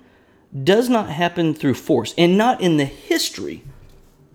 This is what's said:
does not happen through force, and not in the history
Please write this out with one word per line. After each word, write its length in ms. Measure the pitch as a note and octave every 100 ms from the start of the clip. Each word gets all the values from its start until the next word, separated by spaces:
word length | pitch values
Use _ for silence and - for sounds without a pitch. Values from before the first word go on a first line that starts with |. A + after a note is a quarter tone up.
| _ _ _ _ _ C#3
does 260 | C3+ G#3 B3
not 200 | A#3 G3+
happen 440 | D#3 E3+ E3+ E3
through 200 | D3+ C#3+ A#2+
force, 380 | - C3+ A2 -
and 200 | F3 F#3+
not 240 | A#3 -
in 160 | F3+ D3+
the 80 | C#3
history 800 | - - E4 - - D#2 D#2+ C#3 - - - _ _ _